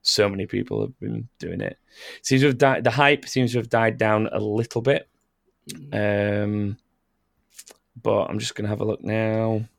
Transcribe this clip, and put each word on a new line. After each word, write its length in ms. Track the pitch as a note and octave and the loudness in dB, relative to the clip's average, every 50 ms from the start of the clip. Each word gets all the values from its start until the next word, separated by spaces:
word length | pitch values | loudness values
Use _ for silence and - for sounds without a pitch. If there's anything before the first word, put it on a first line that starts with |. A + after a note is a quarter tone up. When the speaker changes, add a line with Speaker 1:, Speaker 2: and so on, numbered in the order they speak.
Speaker 1:
So 280 | _ - - - G#2 G2+ | _ 0 2 2 2 2
many 160 | G2 F#2+ - | 2 -4 -6
people 340 | - - G2+ G#2 - G#2 G#2 | -4 -4 -4 -4 -2 -4 -4
have 180 | G#2+ - - _ | -4 -4 -8 _
been 260 | - G#2+ A2+ A2+ A2+ - _ | -10 -8 -8 -8 -10 -12 _
doing 220 | _ - E2+ F2 F#2 | _ -10 -8 -6 -6
it. 180 | G2+ G2 - _ _ _ _ - - - - - | -6 -6 -8 _ _ _ _ -20 -20 -18 -18 -12
Seems 180 | - - C3+ C3 C#3 | -2 2 2 4 4
to 40 | |
have 100 | D3 C3 | 4 4
di-, 220 | A2 - C#3 C3+ E2 | 4 4 4 4 2
the 120 | A2+ B2 | 0 0
hype 360 | A2 C#3 C#3+ C#3+ D3 C#3+ - | 4 6 6 6 4 2 0
seems 240 | - - C3 B2+ A#2 | -4 0 0 0 2
to 60 | A#2 | 0
have 120 | A#2+ A2+ A#2 | -2 -2 0
died 280 | - A2+ A2+ A2+ A2 | 2 2 2 2 2
down 320 | - G#2+ G#2+ G#2+ G#2+ A2 - | 2 2 2 4 2 2 0
a 80 | - G2+ | -2 -2
little 420 | G#2 G#2+ G#2 A2 A#2+ - - A#2+ | -2 0 0 -2 -2 -2 -4 -2
bit. 280 | A#2 C3 C#3+ - - _ _ _ _ _ _ _ _ _ _ _ _ - - | 2 2 0 0 -2 _ _ _ _ _ _ _ _ _ _ _ _ -18 -16
Speaker 2:
Mm. 720 | - - - - G#2+ G#2 G#2 G2+ G2+ G2+ G#2 G2+ G#2 G#2 | -16 -12 -6 -4 -2 0 0 2 2 0 0 0 0 0
Speaker 1:
Um, 320 | G#2 G#2 G#2 G#2 G2+ G#2 - _ _ _ _ _ _ _ _ _ _ _ _ _ _ _ - - - - _ _ _ _ A#2 | -2 -2 -2 -2 -4 -4 -8 _ _ _ _ _ _ _ _ _ _ _ _ _ _ _ -20 -20 -20 -20 _ _ _ _ -6
but 260 | - G#2+ G#2 G#2 - | -2 0 0 0 0
I'm 120 | - F2+ G#2+ | -2 -4 -6
just 160 | A2+ - - | -6 -6 -6
gonna 140 | - G#2 G#2 | -6 -4 -4
have 100 | G#2+ G2+ | -2 -2
a 60 | G#2 | -2
look 180 | G#2+ G#2 - - | -2 -2 -4 -4
now. 600 | - G#2+ A2 A2 A2 A2 A2 A2 A2+ A2 G#2+ A2 - _ | -2 -2 0 0 0 0 0 0 0 0 -2 -4 -6 _